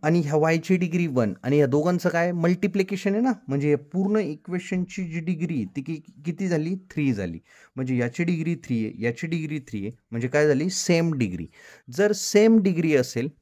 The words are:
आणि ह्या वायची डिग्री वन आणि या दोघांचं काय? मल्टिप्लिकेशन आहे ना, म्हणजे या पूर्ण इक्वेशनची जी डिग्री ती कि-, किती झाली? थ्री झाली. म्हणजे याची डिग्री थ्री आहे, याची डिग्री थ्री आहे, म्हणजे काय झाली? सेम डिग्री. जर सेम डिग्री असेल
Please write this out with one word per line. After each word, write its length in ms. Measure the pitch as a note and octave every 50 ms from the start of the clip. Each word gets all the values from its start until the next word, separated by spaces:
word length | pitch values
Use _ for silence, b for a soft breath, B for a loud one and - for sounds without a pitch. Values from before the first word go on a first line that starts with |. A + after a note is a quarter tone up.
| -
आणि 160 | D3+ E3 E3+
ह्या 140 | D#3+ C#3+ D3 D#3
वायची 380 | D3+ D#3+ E3 E3 D#3+ - F#3+ F3+
डिग्री 280 | F3+ F3 D#3+ F3+ F3 E3
वन 240 | C3+ B2 A#2 G#2 F#2 - -
आणि 140 | B2+ C#3+ D3
या 80 | D3 C3
दोघांचं 420 | B2 D3 D3+ F3 F3+ F3 - F3+
काय? 220 | D#3+ E3+ E3+ F3+ F3
मल्टिप्लिकेशन 800 | E3+ D#3+ E3+ F3+ F3+ - G3+ E3 G3 F#3+ F#3 G3+ F#3+ - G#3 G3
आहे 80 | G#3+ A#3+
ना, 80 | B3+ A#3+ - _ -
म्हणजे 220 | C3+ C#3+ C#3 D3
या 60 | D3 C#3+ C#3+ - -
पूर्ण 260 | F3+ F#3+ G3 G#3 A3
इक्वेशनची 840 | G3+ C#3+ D3+ D3 _ - F3 F3+ F3+ - F#3+ F#3 F3+ F3 - - F#3
जी 140 | E3+ D#3+ E3+ D#3+
डिग्री 380 | E3 F#3 D3+ E3 F3+ E3+ C3+ G#2+ F#2+ -
ती 60 | C#3+
कि-, 180 | C3 C3+ E3 D#3 - - - - D3
किती 220 | E3 E3+ E3+ F#3+ F#3
झाली? 280 | F3 D#3 D3+ E3 F#3+ F#3 F#3 _
थ्री 200 | - - D3+ C#3 B2
झाली. 260 | G2+ G2 F2+ E2 E2 b b b b b b b
म्हणजे 220 | B2+ C3 B2+ C3 B2
याची 260 | A#2+ A#2+ B2 - F3
डिग्री 320 | E3 F3+ D#3+ D#3+ E3 E3+ - -
थ्री 200 | - B2 A#2 A2
आहे, 80 | G#2+ - - G#2+
याची 240 | A#2 A#2 - - D#3+
डिग्री 320 | E3 E3 D#3 D3+ D3+ D3+ B2+ -
थ्री 140 | - G#2
आहे, 100 | G2 G#2 B2+ _ _ _
म्हणजे 160 | - A#2 A#2 B2+
काय 200 | C3 D3 D3+ D3+
झाली? 220 | D3 C3 D3+ F#3
सेम 420 | F#3 - - - F3 E3 E3+ E3+ D#3+
डिग्री. 320 | C3+ B2 G2 F2+ E2+ D#2+ D#2+ B B B B B B B B
जर 240 | B2 C#3+ G3 G#3 G#3
सेम 440 | G3+ - - - G3+ G#3+ A3+ A3+ A3+
डिग्री 340 | F#3+ G3 F3+ D#3+ E3+ D#3+ D3+
असेल 340 | D3 E3 - - - A#2+ D3 - _